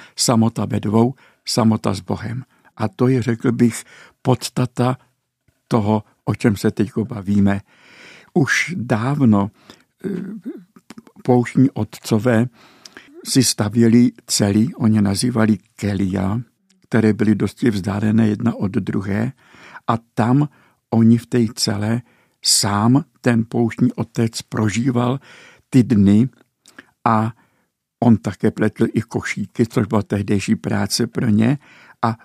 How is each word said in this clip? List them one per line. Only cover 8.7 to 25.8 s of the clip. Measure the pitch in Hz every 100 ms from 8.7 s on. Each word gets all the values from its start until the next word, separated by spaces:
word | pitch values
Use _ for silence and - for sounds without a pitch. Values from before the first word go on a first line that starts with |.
| 180
dávno, | 120 113 123 147 127 104 101 - _ - _ _ -
eh, | 180 190 220 240 294 175 _ _ - - _
pouštní | - 123 120 - 131
otcové | - 107 - - 110 120 110 127 - - _ - - - 311 370
si | -
stavěli | - - 107 113 117 117 123 - -
cely, | - 101 101 117 -
oni | 110 107
nazývali | 101 98 123 120 107 104 - -
kelia, | 101 98 95 95 95 110 120 _ _ _ _
které | 117 107
byly | 104 107 104
dosti | 104 - -
vzdálené | 104 92 101 107 110 110
jedna | 104 117 -
od | 101
druhé, | 110 92 - 98 101 120 - _ - - - -
a | 113 -
tam | - 113 135 151 - _ _ _
oni | 113 113 117
v | -
té | 127 110 -
cele | - 104 104 117 - _ _ _
sám | - - 101 101 113 131 170 _
ten | 127 117 113
pouštní | 120 117 - 127
otec | - 117 - 113 -
prožíval | - 120 107 101 127 123 123 139 - - - _ _
ty | 135